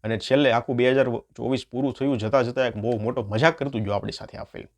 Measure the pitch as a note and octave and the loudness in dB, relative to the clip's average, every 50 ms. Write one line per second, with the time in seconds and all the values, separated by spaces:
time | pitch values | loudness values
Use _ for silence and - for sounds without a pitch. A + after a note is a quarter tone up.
0 | - A2 A2+ A2 - - C3 C#3 C#3+ C3 A2+ A#2+ A#2+ - B2+ A#2+ B2 B2+ C3 C3+ | -4 -4 -4 -4 0 2 4 4 4 4 4 2 0 0 0 2 4 4 4 4
1 | C3 B2 A#2 - - _ _ - A#2 A#2+ C3+ A#2+ - _ - B2 C#3 C3+ A#2+ - | 2 2 0 -6 -8 _ _ -6 -4 -2 -2 -2 -4 _ -6 -4 -4 -4 -2 -2
2 | C3+ C#3 C#3 A#2 G#2+ A2 F#2+ C3+ B2 A#2 B2 C3 C3 A#2+ A2+ A2 G#2 A#2 B2 A2 | -2 -2 0 0 -2 2 2 2 2 2 0 0 -2 -2 -2 -2 -2 -2 -2 -2
3 | G#2+ A#2 A#2+ C3 A2+ G2+ G#2 A2 C#3+ E3 D#3+ - C#3 C#3 C3+ A2+ G#2+ G2 G#2 G2+ | -2 -4 -4 -4 -4 -2 0 2 2 2 2 2 -6 -4 -2 -4 -2 -2 -2 -2
4 | - G#2+ - - - - - - - _ - - - - _ | -4 -6 -10 -10 -14 -14 -14 -14 -14 _ -14 -16 -16 -16 _